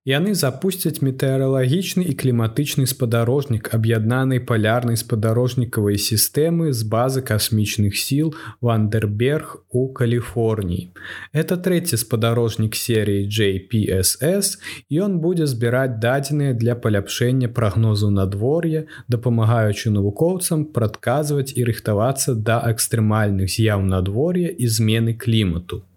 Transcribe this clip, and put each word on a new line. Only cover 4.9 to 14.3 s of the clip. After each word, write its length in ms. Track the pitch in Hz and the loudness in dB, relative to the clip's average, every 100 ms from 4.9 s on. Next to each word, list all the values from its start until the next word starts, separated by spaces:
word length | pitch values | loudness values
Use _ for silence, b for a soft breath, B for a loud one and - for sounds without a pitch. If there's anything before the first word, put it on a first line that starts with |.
| 113 | -2
спадарожнікавай 1000 | - 110 110 113 123 127 117 - 104 101 | -2 0 2 2 0 0 -2 0 0 0
сістэмы 720 | - 110 - 147 160 170 160 | 0 0 0 2 2 2 0
з 80 | 117 107 | -2 0
базы 320 | 113 131 131 | 2 2 0
касмічных 720 | 131 107 - 107 104 - 104 | 0 -2 2 0 0 2 0
сіл 400 | - - 139 156 147 B B | 0 -2 0 0 -4 B B
Вандерберг 960 | 120 113 107 110 104 104 127 156 - - _ | 0 2 2 0 0 0 0 0 -6 -18 _
у 240 | 127 131 | -2 -2
Каліфорніі. 960 | 135 120 120 110 120 113 107 92 87 - B B B B 147 | -2 0 0 -2 -2 0 0 -2 -4 -6 B B B B -4
Гэта 200 | 165 180 | -2 -2
трэці 400 | 180 175 175 113 | 0 0 0 -4
спадарожнік 720 | - 113 117 117 117 - 110 | -2 0 2 2 0 0 -2
серыі 560 | - - 110 104 101 101 | -2 0 0 2 0 0
J 320 | 107 101 95 - | 2 2 0 -2
P 160 | 110 98 | -2 0
S 240 | 92 92 - | 0 0 0
S, 320 | 147 | 0